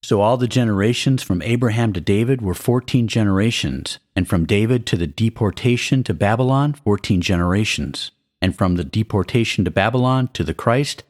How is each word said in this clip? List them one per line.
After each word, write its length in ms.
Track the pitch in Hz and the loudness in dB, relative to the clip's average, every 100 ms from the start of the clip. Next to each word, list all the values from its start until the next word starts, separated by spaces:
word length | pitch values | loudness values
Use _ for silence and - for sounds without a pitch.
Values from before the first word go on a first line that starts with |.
So 180 | - 107 | 0 2
all 160 | 104 127 | 2 2
the 100 | 123 | 0
generations 760 | 131 117 98 104 123 - 131 | 0 2 2 2 2 0 0
from 180 | - 92 | 0 -2
Abraham 540 | 78 120 123 107 117 | 0 0 0 0 0
to 60 | 92 | -2
David 400 | 78 101 120 135 | 0 0 2 0
were 100 | 101 | -2
fourteen 560 | 90 - 123 - 127 113 | -4 0 0 2 0 0
generations, 880 | 113 104 95 110 117 78 65 73 - _ | 2 2 2 2 0 -4 -6 -8 -12 _
and 140 | - 90 | -4 0
from 160 | 92 | 0
David 400 | 82 101 110 123 117 | 2 2 2 0 0
to 100 | - | -2
the 80 | 82 | -2
deportation 1000 | - 113 110 107 - 127 120 - 135 | -2 -2 0 -4 0 0 0 0 -2
to 80 | 123 | 0
Babylon, 640 | 101 101 113 127 135 143 | 0 0 2 2 2 0
fourteen 480 | 147 - 101 - 95 | -2 -2 -2 0 0
generations, 880 | 82 90 87 95 110 - 69 69 - _ _ _ | 2 0 2 2 0 -2 -6 -8 -12 _ _ _
and 120 | 90 | -2
from 220 | - 95 90 | 0 0 0
the 80 | |
deportation 800 | 71 - 110 104 92 120 113 - | -2 -4 -2 -2 0 0 0 0
to 60 | 87 | 0
Babylon 580 | 80 98 127 127 131 120 | 2 0 2 0 0 -2
to 100 | - | -4
the 80 | 78 | -4
Christ 520 | 80 - 123 143 - - | -2 0 0 0 -6 -14